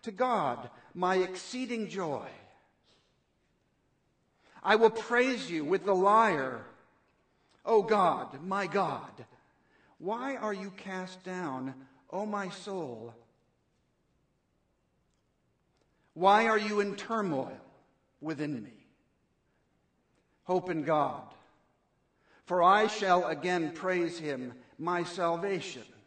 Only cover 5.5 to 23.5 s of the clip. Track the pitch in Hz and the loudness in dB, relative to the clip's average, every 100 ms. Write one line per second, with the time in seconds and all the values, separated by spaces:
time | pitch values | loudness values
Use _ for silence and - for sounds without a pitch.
5.5 | 170 147 185 190 185 196 214 220 156 131 | -4 0 0 2 4 6 6 6 2 -4
6.5 | 120 - - _ _ _ _ _ _ _ | -8 -14 -20 _ _ _ _ _ _ _
7.5 | _ - 220 196 208 180 139 127 135 180 | _ 4 4 4 4 4 2 -6 -10 -6
8.5 | 196 185 190 170 131 80 - 117 _ _ | -4 -2 0 0 -4 -10 -18 -20 _ _
9.5 | _ _ _ _ _ 175 226 262 262 214 | _ _ _ _ _ -6 -4 -4 -4 -4
10.5 | 196 196 185 196 185 185 185 - 180 170 | -6 -8 -12 -10 -8 -10 -12 -10 -8 -6
11.5 | 131 131 131 - _ _ 180 214 208 190 | -6 -8 -12 -20 _ _ -8 -6 -6 -6
12.5 | - - 190 151 117 117 113 _ _ _ | -10 -10 -8 -8 -10 -14 -18 _ _ _
13.5 | _ _ _ _ _ _ _ _ _ _ | _ _ _ _ _ _ _ _ _ _
14.5 | _ _ _ _ _ _ _ _ _ _ | _ _ _ _ _ _ _ _ _ _
15.5 | _ _ _ _ _ _ - 185 208 226 | _ _ _ _ _ _ 2 6 6 6
16.5 | 220 208 208 202 196 - 226 196 139 123 | 2 0 0 -2 -4 -4 -2 -2 -2 -4
17.5 | - - _ _ _ _ _ 151 147 151 | -12 -20 _ _ _ _ _ -8 -4 -4
18.5 | 131 98 - _ _ _ _ _ _ _ | -6 -10 -18 _ _ _ _ _ _ _
19.5 | _ _ _ _ _ _ _ _ _ - | _ _ _ _ _ _ _ _ _ -2
20.5 | 185 180 160 143 151 139 139 - - _ | -2 0 -2 2 2 2 -2 -14 -20 _
21.5 | _ _ _ _ _ _ _ _ _ - | _ _ _ _ _ _ _ _ _ -4
22.5 | 180 175 202 220 - 190 180 170 156 180 | 4 6 6 4 0 2 4 2 -2 -2